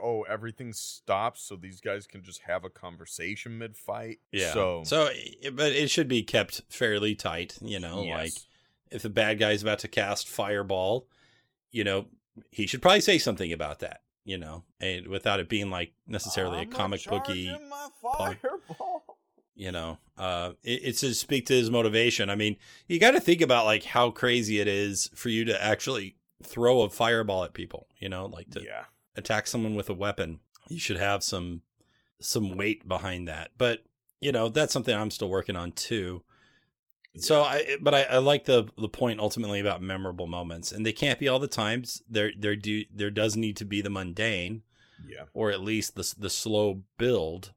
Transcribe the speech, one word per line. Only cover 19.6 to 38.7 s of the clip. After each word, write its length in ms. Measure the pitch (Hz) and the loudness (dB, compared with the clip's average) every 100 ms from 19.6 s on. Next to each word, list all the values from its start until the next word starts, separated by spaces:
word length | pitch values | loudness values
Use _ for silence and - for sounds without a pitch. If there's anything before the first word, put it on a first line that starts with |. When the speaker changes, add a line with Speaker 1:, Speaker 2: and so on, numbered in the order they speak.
| 92 | -8
Speaker 2:
know, 260 | 90 82 80 _ - | -6 -6 -10 _ -8
uh, 360 | 95 87 90 90 | -4 -2 -4 -6
it, 180 | - 123 | -4 -4
it's 160 | 131 113 | -2 -2
to 120 | 139 | -2
speak 320 | 113 - 139 120 | -2 0 0 4
to 60 | |
his 160 | 131 117 | 4 6
motivation. 600 | 120 113 110 120 - 98 | 4 4 6 4 4 0
I 40 | 101 | 0
mean, 200 | 107 104 - - - | 0 -2 -10 -16 -2
you 120 | 170 | 6
gotta 220 | 214 311 | 8 8
think 220 | - 170 | 6 6
about, 240 | 160 120 110 | 6 6 6
like, 180 | 107 | 4
how 260 | - 123 120 | 4 4 4
crazy 480 | - 123 120 110 104 | 4 2 4 2 2
it 100 | 101 | 2
is 420 | 98 101 98 - | 2 2 0 -4
for 140 | - 123 | -4 -2
you 160 | 113 | 0
to 180 | 113 98 | 2 2
actually 540 | 104 107 - 127 98 - _ _ | 2 0 0 -4 -6 -14 _ _
throw 380 | - - 120 127 | -10 2 6 6
a 80 | 104 | 4
fireball 560 | - 117 117 104 95 | 4 2 2 2 0
at 80 | 85 | -2
people, 360 | - 87 - - - | -6 -12 -12 -16 -12
you 100 | 95 | -8
know, 160 | 92 | -8
like, 240 | 95 - 85 | -8 -12 -12
to 100 | - | -12
Speaker 1:
Yeah. 220 | 57 53 - _ _ - | -10 -12 -14 _ _ -10
Speaker 2:
attack 320 | - 107 - | -2 -2 -2
someone 260 | 117 110 | -2 -2
with 160 | 107 95 | -2 -4
a 40 | |
weapon. 460 | 92 101 98 87 80 _ _ - | -4 -2 -2 -4 -8 _ _ -12
You 100 | 165 | -6
should 180 | - 87 | -4 0
have 260 | 101 101 | 0 0
some, 380 | - 95 90 85 - _ _ _ _ _ | 0 -4 -6 -10 -12 _ _ _ _ _
some 360 | - 123 104 92 | -4 -2 -2 -2
weight 320 | 101 110 - | -2 -2 -2
behind 400 | 92 95 90 87 | -4 -4 -6 -6
that. 220 | 78 82 - | -8 -10 0
But, 260 | 123 110 _ _ _ _ | 0 0 _ _ _ _
you 100 | 139 | -2
know, 160 | 123 113 | 0 2
that's 240 | 127 151 | 2 2
something 220 | 135 117 107 | 0 0 0
I'm 140 | 107 | 0
still 180 | - 101 | -2 -2
working 280 | 95 90 92 | -2 -2 -4
on 160 | 87 | -6
too. 500 | - - 117 90 90 - _ _ _ _ _ _ _ _ - | -6 -4 -4 -4 -8 -14 _ _ _ _ _ _ _ _ -4
So 240 | - 151 | 4 6
Speaker 1:
Yeah. 60 | 147 | 6
Speaker 2:
I, 280 | 139 156 - | 2 0 0
but 140 | 147 | 4
I, 80 | 139 | 4
I 140 | 135 127 | 6 6
like 260 | 135 147 | 6 4
the, 240 | - 123 107 | 6 4 4